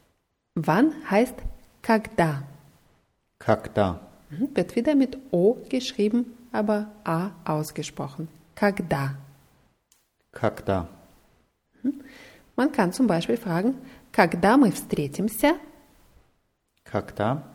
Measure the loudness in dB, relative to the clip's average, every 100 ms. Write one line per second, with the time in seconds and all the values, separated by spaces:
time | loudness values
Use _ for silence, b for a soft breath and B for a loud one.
0 | b b _ _ _ -4 0 4 4 0
1 | 0 2 2 -2 -10 -10 -20 _ 0 0
2 | 0 0 0 0 -8 -18 -20 _ _ _
3 | _ _ _ -4 0 0 0 0 0 0
4 | -12 -20 -14 -6 -2 -2 -2 0 2 2
5 | 2 -2 -2 2 4 2 -4 -6 -4 -2
6 | 0 0 -2 -10 -8 -4 0 -2 -4 -8
7 | -2 -2 -2 -8 -4 -4 -4 -8 -10 -8
8 | -10 -10 -12 -14 _ -2 0 0 -4 -2
9 | -4 -8 -16 _ _ _ _ _ _ _
10 | _ _ _ -4 -4 -2 -4 -2 -4 -14
11 | _ _ _ _ _ _ _ _ -6 -6
12 | B B B B B -2 0 2 0 2
13 | 2 2 0 -4 -2 -2 -2 -4 B B
14 | B 2 2 4 4 6 6 2 -4 -4
15 | -4 -2 -4 0 0 0 -6 -20 _ _
16 | _ _ _ _ _ _ _ _ -6 -6
17 | -4 -2 -2 -2 -8